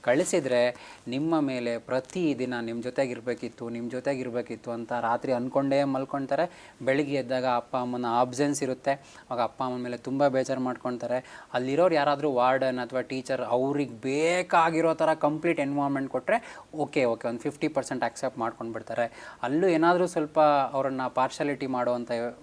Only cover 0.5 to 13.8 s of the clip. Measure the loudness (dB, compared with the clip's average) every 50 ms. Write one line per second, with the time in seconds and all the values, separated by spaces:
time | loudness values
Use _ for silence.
0.5 | 2 4 4 2 0 -4 -16 -20 -20 -16 -10 -6 -4 -2 0 2 2 2 2 0
1.5 | -2 -2 -4 -4 -4 -6 -6 -2 -4 -4 -4 -4 -4 -2 0 0 0 0 -2 -4
2.5 | -4 -4 -4 -6 -6 -6 -6 -4 -2 -2 -2 -2 -2 -6 -6 -6 -6 -6 -6 -12
3.5 | -10 -10 -10 -8 -8 -6 -6 -6 -6 -4 -4 -2 -4 -2 -4 -4 -4 -6 -6 -6
4.5 | -10 -10 -8 -8 -8 -8 -6 -6 -4 -2 0 0 0 0 0 0 0 0 -2 0
5.5 | 0 0 2 2 2 2 2 2 0 -2 -4 -4 -6 -6 -4 -2 0 0 0 -2
6.5 | -4 -14 -20 -20 -16 -4 0 0 2 2 2 0 0 -2 -2 -2 -2 0 0 2
7.5 | 0 0 -2 -2 -4 -2 -2 -2 -4 -2 -2 0 4 4 2 2 2 0 0 2
8.5 | 2 0 -2 -2 -4 -2 0 -2 -2 -2 -4 -20 -20 -20 -10 _ -2 0 0 -2
9.5 | 0 -4 -4 -4 -2 -4 -6 -6 -8 -8 -6 -4 0 4 4 4 4 2 0 0
10.5 | -2 -2 -2 -4 -4 -4 -6 -6 -6 -4 -4 -2 -2 -2 -4 -6 -20 -20 -20 -6
11.5 | -4 -2 -2 0 2 4 4 4 4 4 4 2 2 2 0 0 2 4 4 4
12.5 | 4 4 2 0 0 -2 -6 -4 -4 -6 -4 -4 -6 -8 -4 -4 -4 -4 -2 0
13.5 | 0 2 2 2 0 0